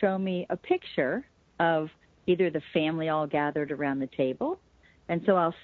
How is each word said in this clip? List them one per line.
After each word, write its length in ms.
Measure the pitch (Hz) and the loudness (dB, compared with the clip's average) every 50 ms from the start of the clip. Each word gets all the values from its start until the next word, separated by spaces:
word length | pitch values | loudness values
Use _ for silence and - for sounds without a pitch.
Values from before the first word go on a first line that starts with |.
show 160 | - 196 190 | 0 0 0
me 300 | 190 190 190 185 180 180 - | 0 -2 -2 -2 -4 -4 -4
a 80 | 170 | -6
picture 680 | 175 - - 359 359 - - - - 143 127 160 233 277 - _ _ _ _ _ - | -6 -2 -2 -2 -2 -2 -4 -2 -2 0 0 -2 -4 -6 -10 _ _ _ _ _ 0
of 320 | 165 165 165 156 156 156 - _ _ _ _ _ _ | 2 2 2 2 0 -4 -8 _ _ _ _ _ _
either 240 | - 180 170 185 175 | 0 2 2 2 2
the 120 | 156 156 - - - | 0 -2 -4 -2 -2
family 360 | 170 156 156 165 165 160 160 | 0 0 0 0 0 0 0
all 180 | 156 156 151 | 0 0 0
gathered 460 | 147 - 147 147 147 147 151 147 143 151 | 0 0 0 0 0 0 -2 -2 -2 -4
around 260 | 135 147 143 135 135 | -2 -2 -2 -2 -2
the 80 | 135 | -4
table. 540 | 131 - - 139 131 127 - - 294 370 - _ _ _ _ _ _ _ _ _ - | -4 -2 0 0 0 0 -2 -4 -4 -4 -6 _ _ _ _ _ _ _ _ _ -4
And 120 | 170 170 165 | -4 0 2
so 80 | - 196 | 2 4
I'll 200 | 180 170 165 165 - | 4 4 2 0 -2